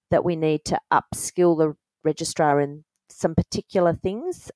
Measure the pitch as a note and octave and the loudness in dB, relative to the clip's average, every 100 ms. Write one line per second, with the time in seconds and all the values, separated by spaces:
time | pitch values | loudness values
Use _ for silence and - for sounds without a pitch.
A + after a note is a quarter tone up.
0 | _ E3+ F3+ E3 D#3+ D3+ - - - D3 | _ 0 0 0 0 -2 -2 -4 0 0
1 | - - - - F3 D#3+ D#3 D3+ _ _ | 0 -6 -6 2 4 4 2 -2 _ _
2 | D#3+ D3+ D#3+ - D#3 C#3+ C#3+ D3 - _ | -4 -4 -4 0 2 2 0 -6 -18 _
3 | _ - F#3+ E3 - - - G3 F3 E3 | _ -4 -2 0 -2 -4 -4 0 2 0
4 | F#3+ G#3 E4+ F4+ - | -4 -6 -6 -10 -10